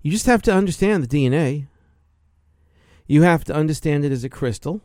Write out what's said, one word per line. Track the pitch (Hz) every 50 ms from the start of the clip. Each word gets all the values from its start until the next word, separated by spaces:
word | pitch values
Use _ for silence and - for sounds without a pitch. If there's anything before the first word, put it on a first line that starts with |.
You | - 147
just | 180 220 -
have | 254 240 220 -
to | 226 190
understand | 190 202 185 165 - 190 202 214 180 135
the |
D | 117 - 147 135
N | 123 131
A. | 160 160 127 139 147 139 - _ _ _ _ _ _ _ _ _ _ _ _ _ _ _ _ _ _ _ _ _ _ _ _ _ _ _
You | - 139 151 165
have | 151 160 - -
to | - -
understand | 151 156 156 156 - - 160 147 147 143
it | 143
as | 135 127 117
a | 135
crystal. | - - 143 123 104 - - 147 175 214